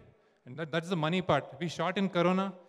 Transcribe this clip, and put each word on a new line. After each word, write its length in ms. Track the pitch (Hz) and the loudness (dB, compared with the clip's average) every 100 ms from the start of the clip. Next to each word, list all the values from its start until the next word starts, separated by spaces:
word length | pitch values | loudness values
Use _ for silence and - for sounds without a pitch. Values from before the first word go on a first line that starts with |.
| - _ _ _ - | -20 _ _ _ -14
and 120 | 135 | -10
that, 140 | 160 | -4
that's 180 | 160 165 | -4 -2
the 60 | 185 | 0
money 260 | 151 185 | 0 0
part. 240 | 180 147 - - | 2 2 0 -6
We 80 | 170 | -6
shot 300 | - 170 185 | -2 -2 0
in 120 | 190 | 0
Corona 440 | 185 175 185 190 185 | 4 4 4 0 -6